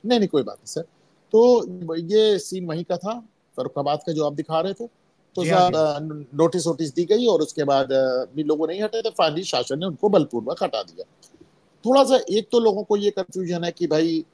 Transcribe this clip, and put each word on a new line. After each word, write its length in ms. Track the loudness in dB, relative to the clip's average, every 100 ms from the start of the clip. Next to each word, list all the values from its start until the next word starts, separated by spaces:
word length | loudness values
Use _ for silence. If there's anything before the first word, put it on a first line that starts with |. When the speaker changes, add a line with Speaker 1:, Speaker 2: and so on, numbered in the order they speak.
| 0
Speaker 1:
नहीं, 140 | 0
नहीं, 100 | 2
कोई 140 | 0
बात 120 | -2 -8
नहीं 120 | -12
सर। 140 | -12 -12 _ _ _ _
तो 640 | 6 6 6 2 -10 -8 -8
ये 440 | 0 2 4 2
सीन 260 | -2 -10 -6
वहीं 180 | -8
का 140 | -6 -6
था, 220 | -6 -10 -12 _ _ -10
फर्रुखाबाद 420 | -8 -4 -2 -4 -4
का 80 |
जो 120 | -4 -4
आप 80 |
दिखा 260 | -4 -4 -2
रहे 140 | -2
थे। 140 | -6 -12 _ _ _ _ -6
तो 80 |
Speaker 2:
जी 60 | 0
हाँ, 100 | 4
Speaker 1:
साहब, 540 | 4 2 0 -2 -6
Speaker 2:
जी। 60 | -10
Speaker 1:
अ, 60 | -12 0
नोटिस 320 | 2 2 -2
वोटिस 260 | -2 -4
दी 120 | -4 0
गई 220 | 2 4
और 140 | 2
उसके 220 | 0 -2
बाद, 280 | 0 2 2
अ, 340 | 2 2 0 -4 -6
भी 80 |
लोगों 240 | -2 0 0
ने 140 | -2
हटाए, 200 | -4 -4
तो 80 | -4
फाइनली 340 | 0 0 0
शासन 360 | -4 -4 -4 -4
ने 60 | -6
उनको 240 | -2 4
बलपूर्वक 540 | 4 2 -4 -6 -6
हटा 200 | -4 -6
दिया। 200 | -10 -14 -20 _ _ _ _ _ _ _ 2
थोड़ा 180 | 4
सा 160 | 6 4 2
एक 180 | -4 2
तो 80 | 2
लोगों 240 | 4 0
को 140 | -2 0
ये 120 | 0
confusion 540 | -2 -8 -6 -6 -4
है 80 | -6
कि 160 | -4 0
भाई 380 | 2 2 0 -6